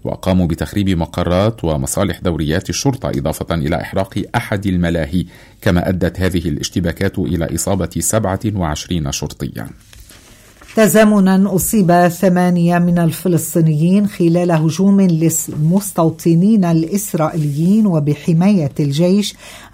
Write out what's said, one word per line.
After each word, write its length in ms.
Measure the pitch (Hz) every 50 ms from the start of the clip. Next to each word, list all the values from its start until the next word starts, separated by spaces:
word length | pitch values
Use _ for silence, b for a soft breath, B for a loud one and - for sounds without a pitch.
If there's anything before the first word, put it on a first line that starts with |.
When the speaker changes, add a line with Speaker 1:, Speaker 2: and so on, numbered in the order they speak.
| -
Speaker 1:
وقاموا 420 | - - - - 92 90 92 90
بتخريب 420 | 76 82 - 80 - - 104 98 95
مقرات 760 | 92 82 82 - - 90 87 87 87 92 101 113 113 - -
ومصالح 560 | 82 76 69 65 - - - 101 82 80 -
دوريات 500 | - 92 82 76 80 73 78 95 - -
الشرطة، 380 | 87 - - 139 123 - - 71
إضافة 460 | - 69 67 78 78 - - - 85
إلى 260 | 82 69 76 82 76
إحراق 420 | - - - 95 95 - - 101 - - -
أحد 300 | 120 - - 107 98 98
الملاهي، 600 | 95 92 87 87 85 85 85 78 71 90 90 78 B B B B B B B
كما 260 | - 101 90 87 - 90
أدت 320 | 95 82 90 82 - -
هذه 280 | 92 90 92 85 85 82
الاشتباكات 680 | 73 - - - - 95 85 85 82 - 98 98 - 98
إلى 360 | 87 - 87 80 80 - 78
إصابة 360 | 85 - 92 98 92 85 82 - 82
سبعة 420 | - - - 113 107 92 95 95 - 107 104
وعشرين 580 | 98 85 78 76 - - - 90 80 73 69
شرطياً. 540 | - - 73 71 - - 71 64 - 57 55 - - - - - B B B B B B B B B B B B B B - - -
Speaker 2:
تزامناً، 800 | 220 220 185 - 214 220 208 214 202 190 190 190 185 196 208 180
أصيب 540 | 180 - - 240 214 185 165 175 175 175 170
ثمانية 680 | 175 - 202 185 175 180 180 180 175 175 170 175 175 175
من 200 | 175 175 175 175
الفلسطينيين 1080 | 170 160 165 - - 190 170 156 160 - - 175 165 160 151 147 165 175 190 208 208
خلال 440 | 202 - - 175 165 165 175 175 175
هجوم 500 | 170 156 156 160 - - 190 196 196 196
للمستوطنين 1600 | 196 180 165 156 165 160 160 - - - - 151 151 160 180 202 196 - - 180 165 160 160 - - 170 165 165 185 214 226 208 180
الإسرائيليين 1200 | 170 165 160 160 160 190 196 - - - 165 156 156 170 165 147 147 139 151 165 180 208 226 214
وبحماية 840 | 202 170 156 143 147 147 - - - 165 165 180 208 208 180 147 131 - -
الجيش 540 | 151 143 139 151 175 180 190 208 202 - B B B B B B B B